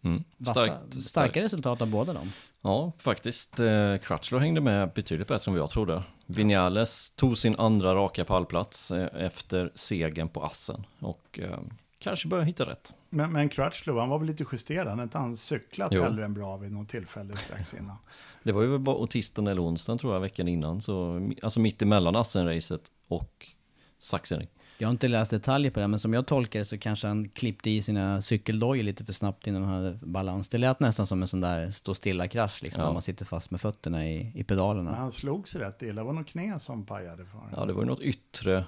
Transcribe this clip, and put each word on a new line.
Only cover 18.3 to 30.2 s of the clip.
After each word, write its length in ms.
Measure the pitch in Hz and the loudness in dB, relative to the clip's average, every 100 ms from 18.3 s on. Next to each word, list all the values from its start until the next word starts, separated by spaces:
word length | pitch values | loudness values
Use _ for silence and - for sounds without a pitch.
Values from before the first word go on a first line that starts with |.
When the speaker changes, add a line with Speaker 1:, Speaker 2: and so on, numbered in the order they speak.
| - | -6
Speaker 1:
Det 80 | 113 | 0
var 100 | 101 | 4
ju 160 | 123 139 | 4 4
bara 300 | 135 135 113 | 2 0 0
tisdagen 400 | 120 101 - 104 | -2 -2 0 0
eller 160 | 95 | 2
onsdagen, 340 | 85 82 - 117 | 2 0 -2 -2
tror 140 | 135 | 0
jag, 60 | 95 | 0
veckan 260 | 95 - 87 | -2 -2 0
innan. 340 | 85 78 90 | 0 0 -2
Så, 480 | 107 95 87 87 98 - | -2 -2 -2 -2 -4 -4
alltså 160 | 110 117 | -2 2
mitt 220 | 110 - | 2 4
emellan 340 | 104 104 87 107 | 4 6 6 4
Assen-racet 680 | 113 98 87 82 - 82 - _ _ | 2 2 2 0 -2 -6 -8 _ _
och 400 | 87 - _ - _ _ _ _ _ | -4 -4 _ -20 _ _ _ _ _
Sachsenring. 480 | - 95 - 85 - _ - - | -4 -4 -2 -4 -4 _ -20 -4
Speaker 2:
Jag 100 | 110 | 0
har 40 | |
inte 160 | 120 127 | 2 2
läst 240 | 117 110 | 2 2
detaljer 400 | 107 117 135 143 | 0 2 2 2
på 80 | 110 | 2
det, 80 | 101 | 0
men 120 | 104 | 2
som 140 | 107 | 2
jag 120 | 117 131 | 0 2
tolkar 340 | 143 117 110 | 2 2 -2
det 60 | 104 | -4
så 120 | 104 | -4
kanske 300 | 113 104 104 | -2 -2 0
han 220 | 104 104 | -2 -4
klippte 400 | - 120 107 113 | -2 -4 -2 0
i 120 | 107 | 0
sina 400 | 101 104 95 98 | 2 0 2 0
cykeldojor 640 | 95 107 - 110 117 135 | 2 0 0 0 2 2
lite 220 | 104 98 110 | 0 -4 -8
för 80 | |
snabbt 340 | 98 101 - - | -2 -2 -2 -4
innan 160 | 98 | -2
han 100 | 98 | 0
hade 260 | 95 92 107 | 0 -2 -4
balans. 480 | 82 92 | -6 -2